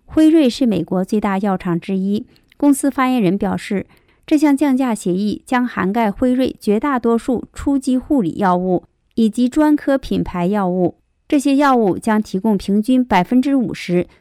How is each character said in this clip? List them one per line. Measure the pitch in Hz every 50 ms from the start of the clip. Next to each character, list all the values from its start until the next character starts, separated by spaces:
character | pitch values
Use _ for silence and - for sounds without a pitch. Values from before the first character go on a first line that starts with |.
| _
辉 | - - 311 320 311
瑞 | 311 330 302 247
是 | 220 - 269
美 | 240 202 170 160
国 | - 185 185 190
最 | - - 214
大 | - 214 196 190
药 | 196 208 190 185
厂 | - 185 170 175
之 | - - 196
一， | 190 185 196 202 214 254 _ _ _ _ _ _ -
公 | - 285 285
司 | - - 285
发 | 254 - 262 254
言 | 254 262
人 | 214 175 180 202
表 | 214 190 -
示， | 175 - - 208 190 - _ _ _ _ _ _ _ _
这 | - 320 294
项 | 294 302 277 269
降 | 311 294 262
价 | 254 269 254 220
协 | 208 - 190 175
议 | 185 208 214 196 - _
将 | - 262 247 247
涵 | 240 - - 185 180 202
盖 | 233 233 208
辉 | 196 - - 254 254
瑞 | 247 262 247 - -
绝 | - - 202 214
大 | 220 294 277 247
多 | - 233 233 233
数 | - - 254 208 - - -
初 | - - 294 277 277
级 | 269 - 254 254
护 | 247 - 302 277
理 | 202 160
药 | - - 208 190 180 180
物 | 180 185 185 - - _ _ _ _ _ -
以 | - 226 220
及 | 202 - 247 247
专 | 247 311 302 302 302
科 | 294 - - 269 269
品 | - - 202 185
牌 | 175 - - 180 175 175
药 | 202 208 196 180
物， | 175 185 180 175 - _ _ _ _ _ _ -
这 | - 294
些 | 254 285 277
药 | 269 294 277 262 247
物 | 226 190 170 -
将 | - - 214 214
提 | 208 - - 185
供 | 185 220 214 190
平 | - - 196 208
均 | 214 - 254 254 254
百 | 247 226 185 180
分 | - - 254
之 | 262 285 277
五 | 269 233 - -
十， | - - - 175 175 180 - _ _